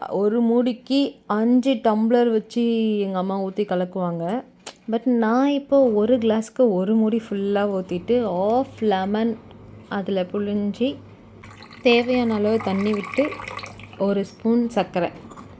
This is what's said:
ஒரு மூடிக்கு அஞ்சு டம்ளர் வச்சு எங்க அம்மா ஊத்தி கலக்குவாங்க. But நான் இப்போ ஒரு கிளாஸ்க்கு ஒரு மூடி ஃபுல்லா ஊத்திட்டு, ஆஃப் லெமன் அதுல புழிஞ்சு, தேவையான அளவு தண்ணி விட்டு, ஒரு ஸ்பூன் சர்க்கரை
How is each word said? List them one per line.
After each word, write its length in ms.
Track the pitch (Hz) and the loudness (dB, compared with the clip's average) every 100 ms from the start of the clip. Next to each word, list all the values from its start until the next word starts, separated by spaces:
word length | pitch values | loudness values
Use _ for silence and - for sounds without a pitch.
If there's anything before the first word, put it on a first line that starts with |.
| - | -4
ஒரு 320 | 180 208 233 | 0 0 2
மூடிக்கு 760 | 233 240 254 240 - 277 277 - - | 2 2 2 -2 -2 0 0 -4 -4
அஞ்சு 480 | 208 233 254 269 | 0 2 4 2
டம்ளர் 580 | 233 226 214 226 240 240 | 2 2 2 2 4 4
வச்சு 680 | 220 220 240 233 226 220 208 | 0 -2 -2 0 2 0 0
எங்க 180 | 196 185 | -2 -2
அம்மா 260 | 190 196 | -2 -4
ஊத்தி 220 | 190 190 202 | -4 -4 -2
கலக்குவாங்க. 800 | 180 180 190 175 170 170 240 - _ - - - | -2 -2 -4 -4 -4 -4 -6 -8 _ -20 -16 -6
But 140 | 226 254 | -2 0
நான் 420 | 240 220 247 277 | 2 2 2 2
இப்போ 360 | 285 277 277 | 0 2 4
ஒரு 340 | 254 208 220 254 | 4 4 2 2
கிளாஸ்க்கு 540 | 220 214 220 - 247 | 2 0 -2 2 2
ஒரு 240 | 180 190 220 | 2 2 2
மூடி 260 | 220 226 220 | 2 0 -2
ஃபுல்லா 400 | 202 202 202 208 | -4 -2 0 0
ஊத்திட்டு, 540 | 190 185 180 180 240 | -2 -4 -4 0 0
ஆஃப் 560 | 220 175 202 240 262 - | 0 0 0 0 -2 -2
லெமன் 580 | 214 190 190 214 233 220 - - - - - | 0 0 0 0 -2 -4 -10 -20 -20 -20 -10
அதுல 340 | 202 190 190 | -8 -4 -2
புழிஞ்சு, 720 | 180 208 202 208 202 202 254 285 - - - - - - - - | -2 -4 -4 -2 -4 -2 -2 -4 -14 -20 -20 -20 -20 -20 -20 -2
தேவையான 520 | 247 233 240 254 233 | 4 4 4 0 2
அளவு 260 | 214 208 220 | 0 2 0
தண்ணி 300 | 196 190 208 | 0 0 0
விட்டு, 360 | 208 196 - 302 - - - - - - - | -2 -2 -2 -2 -2 -12 -14 -14 -18 -14 -4
ஒரு 280 | 196 202 196 | -2 -2 -4
ஸ்பூன் 440 | - 226 240 233 | -4 0 0 0
சர்க்கரை 400 | 214 180 180 170 - - - - | -2 -2 -2 -4 -6 -18 -20 -20